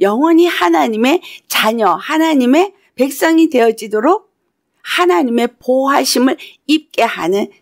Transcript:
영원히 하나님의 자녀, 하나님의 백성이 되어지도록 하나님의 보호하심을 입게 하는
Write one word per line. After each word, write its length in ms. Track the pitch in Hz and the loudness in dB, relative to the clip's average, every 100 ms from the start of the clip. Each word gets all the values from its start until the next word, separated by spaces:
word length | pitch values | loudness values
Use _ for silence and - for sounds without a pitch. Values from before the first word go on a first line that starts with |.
영원히 460 | 381 220 320 330 349 | -2 0 2 4 2
하나님의 760 | - 349 330 262 214 247 359 - - - | 0 0 0 0 0 0 0 -4 -20 -8
자녀, 460 | - 220 233 196 | -4 -2 0 0
하나님의 800 | 170 - 311 320 294 247 294 403 _ _ - | -2 -2 0 2 2 2 2 0 _ _ -4
백성이 540 | 269 - 330 320 320 | -4 -2 0 2 2
되어지도록 840 | 254 233 226 220 214 254 415 _ _ _ _ _ _ | 2 2 0 -4 -2 0 -2 _ _ _ _ _ _
하나님의 680 | - - 359 349 262 233 240 _ | -8 -2 0 0 0 -2 -2 _
보호하심을 760 | - 262 269 277 262 247 262 - - _ - | -2 0 0 0 0 0 0 -2 -10 _ -4
입게 380 | 311 - - | -4 -2 -4
하는 440 | 226 277 330 381 - _ | -2 -2 -2 -2 -4 _